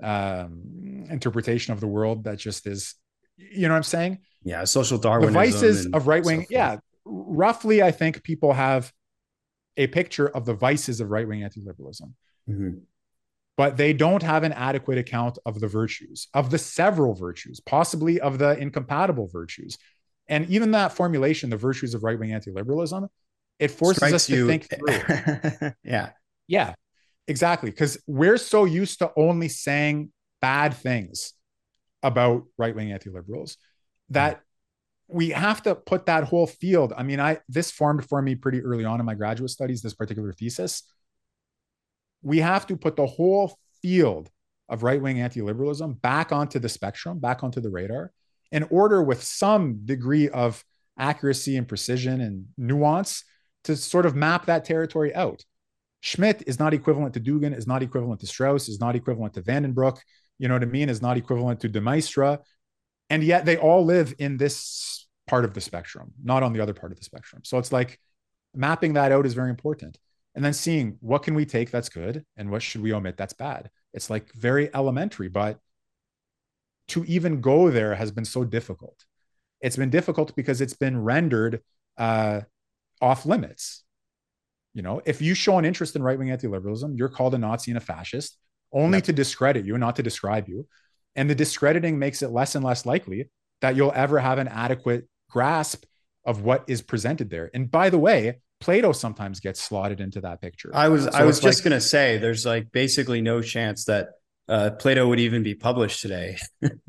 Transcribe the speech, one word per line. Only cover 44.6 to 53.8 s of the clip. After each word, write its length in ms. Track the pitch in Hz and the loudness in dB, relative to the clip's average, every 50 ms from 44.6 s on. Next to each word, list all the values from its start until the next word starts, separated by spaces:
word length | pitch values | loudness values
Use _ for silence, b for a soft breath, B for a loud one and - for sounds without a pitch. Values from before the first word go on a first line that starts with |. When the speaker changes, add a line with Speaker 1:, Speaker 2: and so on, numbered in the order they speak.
| _ - | _ -10
Speaker 1:
of 140 | - 110 117 | -6 -2 0
right-wing 380 | 120 135 143 135 135 131 123 | 0 0 0 0 -2 -2 -2
anti-liberalism 760 | 123 120 123 120 107 101 107 120 139 147 147 139 160 156 127 | -2 -4 -4 -6 -4 -4 -4 -4 -2 -4 -4 -4 -6 -8 -8
back 380 | - - 123 131 151 160 - 156 | -4 -2 0 0 0 0 0 -2
onto 260 | 143 147 143 - 135 | -2 -2 -2 -4 -4
the 100 | 117 113 | -4 -4
spectrum, 520 | - - - 101 - - - 170 175 170 | -6 -6 -8 -8 -8 -8 -10 -10 -8 -4
back 240 | 127 120 127 - - | -2 -2 -2 -2 -4
onto 160 | 127 123 131 | -6 -6 -6
the 100 | 113 107 | -6 -6
radar, 420 | 95 87 92 101 113 139 170 185 _ _ _ _ _ _ _ _ | -6 -6 -6 -6 -8 -8 -10 -12 _ _ _ _ _ _ _ _
in 140 | - 151 151 | -4 -4 -2
order 380 | - 160 180 202 214 208 190 160 | 2 4 4 6 6 6 4 4
with 200 | 135 123 123 - | 2 0 -2 -4
some 600 | - - - 202 196 214 202 175 139 117 104 104 | -8 -4 0 2 4 4 4 4 2 -2 -4 -4
degree 440 | 113 135 127 120 127 143 151 147 143 | -4 -4 -2 0 2 2 4 4 2
of 360 | - 127 120 120 113 - - _ _ _ _ _ _ - | 2 0 0 0 -2 -4 -12 _ _ _ _ _ _ -4
accuracy 580 | 131 143 147 - - 139 135 131 - 139 135 | -2 -2 -2 0 0 -2 0 0 -2 -4 -2
and 120 | 131 123 - | -2 -4 -4
precision 520 | 107 98 - - 123 127 123 127 131 131 | -6 -8 -4 -4 -2 -2 -2 -2 -2 -2
and 260 | 123 107 101 95 95 - - | -4 -4 -6 -8 -12 -14 -12
nuance 680 | - 123 117 139 147 147 147 156 180 202 - - - - _ _ _ _ _ _ _ - | -6 -2 0 2 2 4 2 2 2 -2 -4 -8 -10 -12 _ _ _ _ _ _ _ -4
to 120 | - 156 | -4 -4
sort 300 | 139 | -2